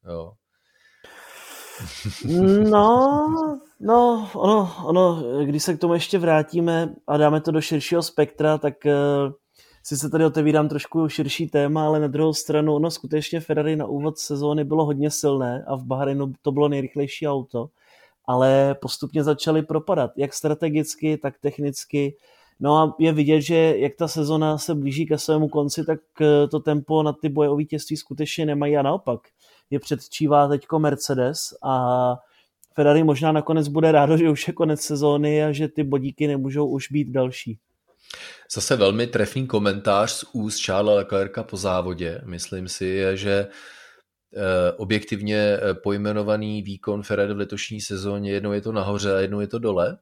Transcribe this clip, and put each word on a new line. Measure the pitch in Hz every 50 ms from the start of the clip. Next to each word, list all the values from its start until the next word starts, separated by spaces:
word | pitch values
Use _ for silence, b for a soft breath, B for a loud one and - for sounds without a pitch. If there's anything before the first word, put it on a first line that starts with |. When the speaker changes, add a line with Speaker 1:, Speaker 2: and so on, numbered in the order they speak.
| _ 87
Speaker 1:
Jo. | 87 82 82 87 107 _ _ _ b b b b b b b b b b b b b b b - - - - - - - - - - - - 82 - - - 104 - - - 123 160 175 185 190 196 208 214 214
Speaker 2:
No, | 214 208 202 220 233 247 262 277 285 294 302 311 320 320 320 311 302 269 - _ _ _
no, | 208 208 226 240 240 240 240 220 214 190 -
ono, | 202 - 190 214 214 196 175 160 - 175
ono, | 135 170 180 180 170 170 160 147 117 127 139 147
když | 139 143 151 -
se | - 170
k | 147
tomu | - 170 170
ještě | 170 156 - - 190
vrátíme | 170 170 160 156 151 151 - 170 170 170 165 165 165 160 - - _ -
a | 147 147
dáme | 151 147 151 156
to | 151 170
do | 156 156
širšího | 151 - 165 147 135 - 175 170 165
spektra, | - - - 151 139 - - 151 151 156 147
tak, | 151 147 - _ -
eh, | 147 143 143 143 143 143 143 143 139 139 _ _ _ b b b b b b b
sice | - 151 135 143 151
tady | 147 160 160
otevírám | 160 147 160 151 151 151 156 151 151
trošku | 147 147 - - - 165 160 156
širší | - - 156 143 - - 165 151
téma, | - 147 143 143 151 156 156
ale | 151 156 151
na | 151 147
druhou | 131 147 156 160 151
stranu, | 156 - - 151 151 151 156 151
ono | 147 151 170
skutečně | 160 - - 143 151 151 147 - - 165
Ferrari | 160 - 156 147 151 156 156
na | 151 143
úvod | 101 - 143 143 156 156 -
sezóny | - - 151 139 143 147 147 151 151
bylo | 139 151 160 156
hodně | 147 147 135 143 151
silné | 147 - - 147 139 135 131 123 120 131 - -
a | 139
v | 131 127
Bahrajnu | 123 131 131 139 139 139 139 139 139 123 _
to | _ 151
bylo | 135 139 147 147
nejrychlejší | 147 139 131 131 _ 147 143 139 - - 156 151
auto, | 143 135 123 - - 120 117 156 b b b b b b b b b b _
ale | - 123 127 131 135 135 135 135 139 139 139
postupně | - 131 - - - 139 - 156 147
začaly | 151 151 143 - - 160 156
propadat, | 156 156 156 156 151 - 196 160 131 117 - -
jak | 139 139 -
strategicky, | - - 156 151 151 170 160 147 156 151 151 - _ - 156 156 147
tak | - 143 135 _
technicky. | - 143 143 - 147 143 135 - - _ - 147 143 139 139 b b b b b b b b b
No | 131 139 147 156
a | 156 151 143 -
je | 156 165
vidět, | 156 151 147 143 156 156
že | 143 143 170 165 160 160 151 101
jak | 127 139 -
ta | _ 175 156
sezona | - 160 151 143 160 156 156 156 151 147
se | - - 165
blíží | 147 139 139 131 147 165
ke | 156 156 147
svému | - - 156 156 156 147
konci, | - 151 147 143 - - 151
tak, | - 160 156 _ _ _ -
eh, | 156 151 151 147 147 143
to | 151 151
tempo | 143 156 151 147 139 - 156 156 156
na | 151 143
ty | 151 - 156
boje | 139 151 151 147
o | 143
vítězství | 147 151 147 - 151 - - 156 151
skutečně | - _ 139 139 156 147 - - 160
nemají | 151 147 143 147 147 147 147
a |
naopak | 139 139 160 196 _ - 120 110 _ _ _ b b b b b b b
je | 143 143
předčívá | - - 151 127 - - - - 156 147 147 147 143 139
teďko | 147 139 - _ - 156
Mercedes | 156 151 143 135 - - 143 131 123 127 151 151 - - - - -
a | 143 131 127 127 123 123 127 123 123 123 123 b b b b b b b _ _ _ _
Ferrari | - 147 143 147 160 160
možná | 156 143 131 156 156
nakonec | 156 156 147 - 160 160 151 143
bude | 143 156 160 160
rádo, | 156 147 143 143 160 160
že | 170 160
už | 147 139 - -
je | -
konec | - 175 156 151 147
sezóny | - - 151 143 143 147 147 147 147 151 151 151 151
a | 151
že | 147 139 156 147
ty | _ - 151
bodíky | 139 139 139 131 139 131 _ 151 147
nemůžou | 143 139 131 139 135 147 147 135
už | 131 139 131 -
být | 135 147 147 139
další. | 127 135 127 127 127 - - 120 113 - _ _ _ _ _ _ _ B B B B B B B B B B B
Speaker 1:
Zase | - 113 - - 147
velmi | 120 101 98 101 110 120 120
trefný | - 104 104 101 - 131 131 127
komentář | - 107 104 101 98 101 101 107 101 101 107 117
z | - - - - _
úst | 117 107 107 104 - -
Charlesa | - 95 95 104 107 104
Leclerca | 101 98 - 104 98 98 98 - - 110
po | - - 95
závodě, | 92 98 92 92 87 92 90 80 87 82 85 - -
myslím | - 90 85 - - - 95 92 90
si, | - - 98
je, | 92 92 98 95 95 95 95
že, | 98 101 98 101 101 101 B B B B B B B B B B B _ _ _ _ _ -
eh, | 101 104 95 92 90 90 90
objektivně, | 87 - 110 95 107 104 101 - 113 101 104 104 107 107
eh, | 104 104 101 98 - 101 92
pojmenovaný | 90 - 101 101 101 104 104 104 107 104 104 107 107 107 107 107 107
výkon | 101 95 98 98 - - 104 104 101
Ferrari | - 107 101 101 101 104
v | 101
letošní | 101 98 107 101 - - 110 107
sezóně, | 104 - 101 95 95 101 101 101 101 101
jednou | 98 101 98 104
je | 101 104
to | 101 113
nahoře | 110 107 95 98 101 101 98 101 98
a | 95
jednou | 95 95 101 104
je | 104 101
to | - 117
dole | 117 110 98 90 87 - - -